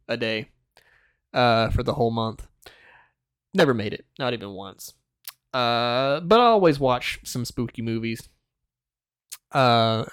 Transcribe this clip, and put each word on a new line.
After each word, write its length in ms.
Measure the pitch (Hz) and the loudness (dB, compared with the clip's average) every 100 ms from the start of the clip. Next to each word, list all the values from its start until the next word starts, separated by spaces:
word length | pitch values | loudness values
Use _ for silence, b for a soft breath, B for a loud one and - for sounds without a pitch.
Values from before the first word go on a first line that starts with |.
| - | -8
a 100 | 117 | -4
day, 320 | 113 110 - _ _ b b b b b _ | -4 -4 -8 _ _ b b b b b _
uh, 360 | 135 123 113 110 | 2 4 4 2
for 140 | 123 | 0
the 100 | 123 | -2
whole 180 | - 117 | 0 0
month. 360 | 113 113 - - _ b b b b b _ _ _ _ | 0 -4 -8 -16 _ b b b b b _ _ _ _
Never 200 | 190 151 | 0 2
made 200 | 117 101 | 2 -4
it, 120 | - - - | -8 -12 -8
not 140 | 127 | -6
even 180 | 117 98 | -6 -10
once. 420 | 95 98 - - - _ _ - - _ | -14 -16 -18 -20 -20 _ _ -20 -20 _
Uh, 680 | 131 120 117 120 123 135 147 | -2 0 0 0 0 0 -2
but 180 | 175 220 | 4 4
I 40 | 240 | 6
always 340 | 220 175 143 | 6 4 4
watch 400 | 131 123 - - | 2 0 -4 -10
some 220 | - 127 120 | -10 -8 -6
spooky 360 | - 117 - | -6 -8 -6
movies. 480 | 113 113 113 117 - _ _ _ _ _ _ _ _ _ - - _ | -6 -4 -6 -8 -12 _ _ _ _ _ _ _ _ _ -20 -20 _
Uh, 520 | 147 127 117 113 110 - | 2 4 4 2 0 -4